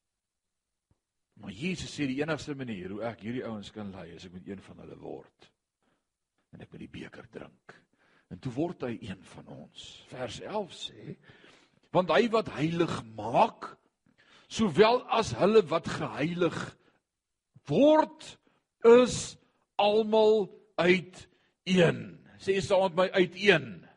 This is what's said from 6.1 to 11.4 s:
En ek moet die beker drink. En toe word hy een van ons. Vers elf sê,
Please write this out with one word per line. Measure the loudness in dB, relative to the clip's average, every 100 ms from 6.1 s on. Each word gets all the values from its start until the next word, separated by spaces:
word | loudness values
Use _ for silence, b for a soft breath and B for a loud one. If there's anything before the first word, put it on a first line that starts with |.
| _ _ _ _
En | -20
ek | -20
moet | -18 -18
die |
beker | -16 -16 -18 -20
drink. | -18 -20 _ -20 -20 _ b b b b
En | -12
toe | -8 -6
word | -6 -6 -8
hy | -8
een | -10 -14 -16
van | -20 -20 -20
ons. | -20 -20 -20 -20 -18
Vers | -12 -12 -12
elf | -10 -8 -8
sê, | -12 -16 -14 -18 -18 B B